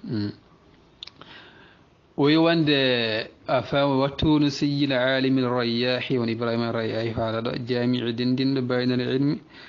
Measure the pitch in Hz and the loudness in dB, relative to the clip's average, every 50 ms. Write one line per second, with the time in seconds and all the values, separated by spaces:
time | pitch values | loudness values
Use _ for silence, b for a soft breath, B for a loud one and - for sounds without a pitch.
0 | - 202 123 107 104 101 - - - _ - _ _ - - - _ _ _ _ | -10 -6 -4 -4 -4 -6 -8 -12 -20 _ -20 _ _ -20 -20 -20 _ _ _ _
1 | - - B B B B B B B B B B B B B B B B _ _ | -20 -20 B B B B B B B B B B B B B B B B _ _
2 | _ _ _ - 139 147 151 160 160 165 170 165 156 147 147 139 135 127 127 120 | _ _ _ 0 2 4 4 6 4 4 4 4 2 2 2 2 4 2 2 2
3 | 117 113 107 113 117 - - - - - - 123 - - 147 139 143 143 135 131 | 0 0 -2 -4 -4 -8 -12 -14 -4 -2 -2 -2 -2 0 0 0 2 2 2 2
4 | 135 135 139 - - 160 151 147 147 143 139 - 151 143 143 143 143 135 135 123 | 0 0 -2 0 2 2 4 4 4 2 0 0 -2 0 0 0 0 0 0 0
5 | 127 131 135 131 131 135 131 135 127 120 123 123 120 117 117 117 123 127 127 123 | 2 2 2 2 2 2 2 2 2 2 0 0 0 0 0 0 0 0 0 -2
6 | - - 139 123 117 113 113 113 120 117 117 117 117 117 113 117 110 113 110 110 | -2 -2 -2 0 0 -2 -2 -2 -2 -2 0 0 -2 -2 -2 -2 -2 -2 -2 -4
7 | 113 113 110 117 113 113 110 113 113 120 - - 120 120 123 120 120 123 127 123 | -4 -4 -4 -2 -2 -2 -2 -4 -4 -4 -6 -6 -4 -2 -2 0 0 0 0 0
8 | 113 120 117 113 123 127 127 131 131 135 139 135 123 123 127 123 123 127 123 123 | -2 -4 -4 -2 0 0 0 0 0 0 0 -2 -2 -2 -2 0 0 0 0 0
9 | 123 123 127 135 143 143 151 - - B B B B | 0 0 0 0 0 0 0 -2 -6 B B B B